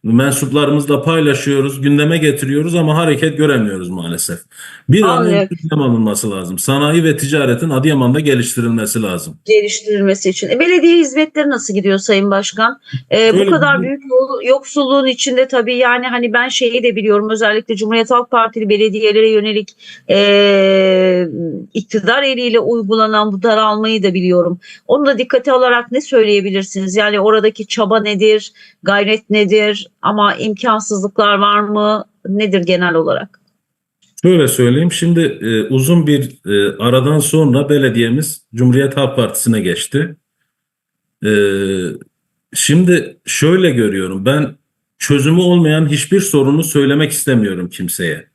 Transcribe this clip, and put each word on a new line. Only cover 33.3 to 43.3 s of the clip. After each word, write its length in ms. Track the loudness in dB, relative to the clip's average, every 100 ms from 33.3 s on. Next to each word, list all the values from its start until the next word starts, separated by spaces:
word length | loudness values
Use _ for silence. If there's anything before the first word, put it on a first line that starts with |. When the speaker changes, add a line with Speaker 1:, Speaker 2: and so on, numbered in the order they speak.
| _ _ _ _ _ _ _ _ -2
Speaker 1:
Şöyle 260 | 2 4 2
söyleyeyim, 440 | 2 2 2 0
şimdi, 280 | 0 0 2
e, 420 | 0 -2 -4 -2
uzun 440 | 0 0 2 2 4
bir, 240 | 0 -2 -10 -2
e, 300 | 0 0 0
aradan 400 | 0 2 2 0
sonra 500 | 0 2 2 2 2
belediyemiz 760 | 2 2 2 0 0 -4 -10 _
Cumhuriyet 420 | 0 2 2 0 0
Halk 200 | -2 -2
Partisi'ne 440 | -4 -2 -2 0
geçti. 560 | -2 -4 -4 -4 -4 -8 _ _ _ _ _ _ _ _ _ _
E, 60 | 0 2 2 0 -2 -4 -6 -8 -18 _ _ _ _
şimdi 640 | -4 0 2 2 -4 -10 -16
şöyle 460 | -12